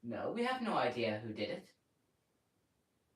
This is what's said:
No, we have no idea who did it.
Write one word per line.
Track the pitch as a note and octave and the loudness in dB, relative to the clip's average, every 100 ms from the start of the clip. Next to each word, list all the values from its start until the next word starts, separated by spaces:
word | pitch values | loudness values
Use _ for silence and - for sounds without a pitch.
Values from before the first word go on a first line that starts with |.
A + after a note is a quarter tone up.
No, | A#3 A2 - | -6 -4 -2
we | G#3+ | 0
have | A#3+ C4 | 0 0
no | A3+ | 2
idea | - A#2+ A#2+ A2 G#2+ | 2 2 2 0 0
who | A2+ | -2
did | G#2 G#2+ | -4 -2
it. | F3+ - _ _ _ _ _ _ _ _ _ _ _ _ _ _ | -4 -8 _ _ _ _ _ _ _ _ _ _ _ _ _ _